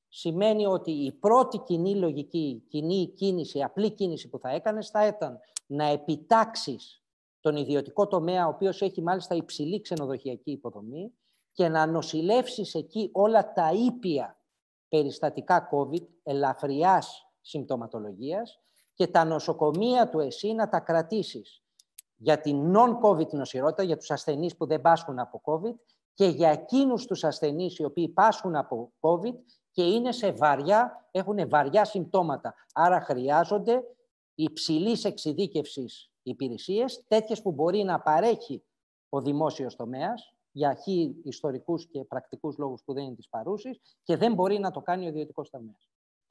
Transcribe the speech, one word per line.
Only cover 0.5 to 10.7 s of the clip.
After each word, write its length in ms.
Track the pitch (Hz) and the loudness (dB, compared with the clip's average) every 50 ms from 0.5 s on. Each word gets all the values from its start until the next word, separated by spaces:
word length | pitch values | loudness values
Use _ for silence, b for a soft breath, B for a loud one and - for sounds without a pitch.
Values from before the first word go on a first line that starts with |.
| 214 214 208 | 2 2 2
ότι 260 | 190 190 170 180 170 | 0 0 0 -2 -4
η 200 | 156 143 143 131 | -4 -2 -4 -4
πρώτη 460 | - - - 208 233 262 247 240 - | -4 0 2 4 6 6 4 4 0
κοινή 380 | 202 - - 175 165 175 196 202 | -6 -4 -2 -2 0 0 0 0
λογική, 680 | 202 180 160 139 147 139 - - 170 156 139 120 113 - | 0 0 0 -2 -4 -6 -6 -4 -4 -4 -4 -6 -8 -10
κοινή 400 | _ - 151 156 165 190 190 170 | _ -6 -4 -2 0 0 0 -2
κίνηση, 540 | - - - 196 196 185 170 143 - - 139 | -2 -4 -4 -2 -2 0 -2 -4 -4 -4 -4
απλή 300 | 139 120 - 185 214 208 | -4 -4 -2 -2 -2 -2
κίνηση 380 | 214 - 196 175 160 135 - 127 | -2 -2 -4 -4 -4 -6 -10 -12
που 100 | - - | -12 -10
θα 100 | - 127 | -6 -4
έκανες, 400 | 139 165 - 220 214 214 190 - | -4 -4 -2 -2 -4 -4 -4 -2
θα 180 | - 214 214 | 0 2 2
ήταν 320 | 208 208 214 160 135 120 - B B B B B | 2 2 -2 -6 -8 -8 -10 B B B B B
να 200 | - 143 147 151 | -6 -4 0 0
επιτάξεις 1160 | 147 147 143 - - 151 151 - - 226 226 214 220 - - - 143 120 104 - - - _ _ _ _ _ _ _ _ _ | 2 0 0 0 -2 -4 -2 2 4 6 6 4 4 -2 -8 -8 -8 -8 -10 -12 -18 -20 _ _ _ _ _ _ _ _ _
τον 160 | - 156 147 | -2 0 0
ιδιωτικό 520 | 147 139 - 143 139 139 - - 202 202 | 0 0 0 0 0 -2 -2 0 0 0
τομέα, 380 | 202 196 175 156 175 185 180 175 | 2 2 0 0 0 0 0 0
ο 40 | 156 | 0
οποίος 320 | - - 196 190 170 - | 0 0 0 -2 0 0
έχει 200 | 202 185 185 185 | -2 -4 -2 -2
μάλιστα 340 | 165 170 190 185 170 - 175 | -2 -2 -2 -2 -2 -4 -4
υψηλή 460 | 165 160 - - - 147 156 202 208 | -4 -4 -6 -6 -6 -6 -4 -4 -6
ξενοδοχειακή 720 | 214 - 175 156 143 131 135 - - 131 123 - - 151 | -6 -6 -6 -4 -4 -4 -6 -6 -6 -8 -10 -8 -8 -10
υποδομή, 640 | 139 135 - 113 | -10 -8 -8 -12